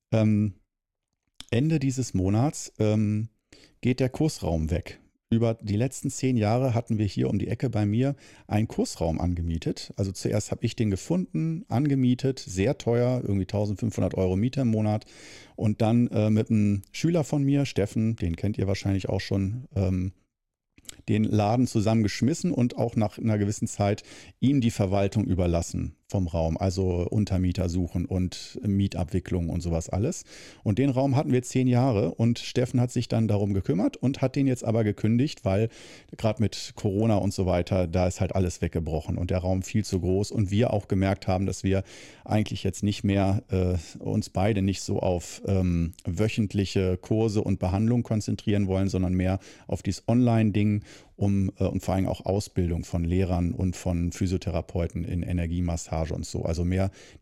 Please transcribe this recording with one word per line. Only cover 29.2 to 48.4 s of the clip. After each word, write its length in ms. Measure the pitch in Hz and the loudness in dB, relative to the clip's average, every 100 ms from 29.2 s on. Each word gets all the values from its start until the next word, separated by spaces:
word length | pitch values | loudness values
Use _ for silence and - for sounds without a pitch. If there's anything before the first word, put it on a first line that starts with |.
| - 90 82 | -2 -2 -2
und 120 | 85 | -4
sowas 280 | 85 82 - | -2 -2 -2
alles. 340 | 95 131 - - - - - | -2 -2 -4 -12 -20 -20 -6
Und 160 | 110 98 | -2 2
den 100 | 143 | 2
Raum 260 | 127 139 131 | 2 2 0
hatten 160 | 147 | 2
wir 120 | 127 | 0
zehn 240 | - 131 127 | 0 0 4
Jahre 480 | 123 135 101 - - | 4 4 2 0 2
und 240 | 117 117 | 0 0
Steffen 420 | - - 120 123 | -2 -2 0 0
hat 100 | 123 | 0
sich 160 | 131 120 | -2 -2
dann 200 | 117 110 | 0 2
darum 260 | 104 101 | 2 0
gekümmert 420 | 98 - 170 277 - | 0 0 0 0 0
und 240 | 127 139 | -2 0
hat 160 | 131 143 | -2 0
den 120 | 135 | 0
jetzt 160 | 123 | 0
aber 200 | 117 113 | 0 0
gekündigt, 640 | 107 101 107 117 151 - 98 | 0 0 2 2 0 -2 0
weil 240 | 95 113 - - - - - | 2 0 -4 -20 -20 -20 -2
grad 220 | 110 107 | -2 0
mit 340 | 104 - - - | -2 -2 -12 -6
Corona 420 | 107 98 113 101 | -2 2 2 2
und 140 | 101 | 0
so 140 | - 90 | 0 2
weiter, 400 | 90 87 95 85 | 0 2 0 2
da 220 | 90 90 | 2 0
ist 140 | - | 0
halt 120 | 92 | -2
alles 260 | 95 90 - | 0 -2 -2
weggebrochen 560 | 85 - 76 78 - 87 | -4 -2 -2 -4 -4 -4
und 100 | 87 | -2
der 80 | 92 | -2
Raum 240 | 90 95 | 0 -2
viel 240 | - 110 101 | -2 -2 0
zu 140 | 95 | -2
groß 320 | 85 95 104 | 0 0 0
und 180 | - 95 | -2 0
wir 240 | 101 120 | 2 2
auch 140 | 104 - | 0 0
gemerkt 400 | 98 95 101 - | 2 2 0 0
haben, 180 | 92 98 | 0 0
dass 180 | 95 | -2
wir 200 | 95 95 - - - - - | 0 0 -2 -12 -20 -18 -2
eigentlich 380 | 107 104 110 | 0 0 -2
jetzt 180 | 92 - | -4 -2
nicht 220 | 101 - | -2 0
mehr, 400 | 98 98 95 104 - | 2 2 2 0 0
äh, 280 | 92 90 90 - - | 0 2 0 -4 -10
uns 320 | 101 104 - | -4 -2 -2
beide 320 | 95 101 101 | 0 0 2
nicht 180 | 98 95 | 0 -2
so 180 | - 101 | -4 -2
auf, 440 | 92 87 - - - | 0 -2 -4 -8 -2
ähm, 480 | 98 90 85 85 - - | 0 2 0 -2 -4 -8
wöchentliche 920 | 85 110 - 104 101 95 98 92 92 | -2 -2 0 -2 -2 0 0 0 0
Kurse 460 | - 110 110 104 | -2 0 2 0
und 160 | 98 98 | 0 -2
Behandlung 420 | 92 98 113 120 | 0 0 2 0
konzentrieren 640 | 117 107 - 104 | 0 -2 -2 -4